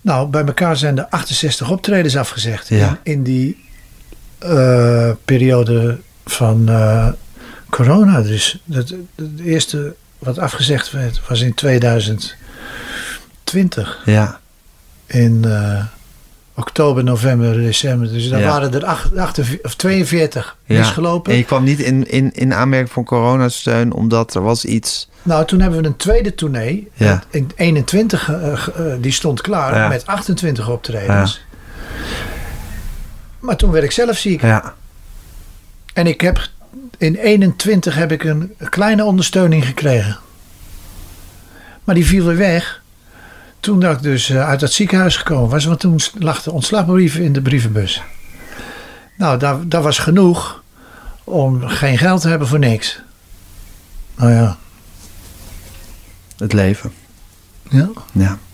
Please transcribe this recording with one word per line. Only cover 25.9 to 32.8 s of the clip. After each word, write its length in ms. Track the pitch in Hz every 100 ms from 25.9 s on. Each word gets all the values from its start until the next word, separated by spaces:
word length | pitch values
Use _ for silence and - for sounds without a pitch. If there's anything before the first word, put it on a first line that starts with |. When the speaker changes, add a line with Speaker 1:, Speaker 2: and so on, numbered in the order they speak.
| -
Speaker 1:
tweede 380 | 185 226 202
tournee. 540 | - 156 127 113 185 202
Speaker 2:
Ja. 280 | - 107 92 -
Speaker 1:
In 200 | 151 135 -
eenentwintig, 720 | 170 151 127 190 220 190 -
eh, 260 | 156 156 139
ge-, 160 | -
eh, 220 | 156 165 127
die 120 | 127
stond 280 | 127 165 127
klaar 340 | - 196 135 110
Speaker 2:
Ja. 120 | 107
Speaker 1:
met 180 | 123 -
achtentwintig 600 | 202 202 180 170 120 110
optredens. 640 | 120 - 110 98 101 98 - -
Speaker 2:
Ja. 80 | - - - - - - - - - - - - -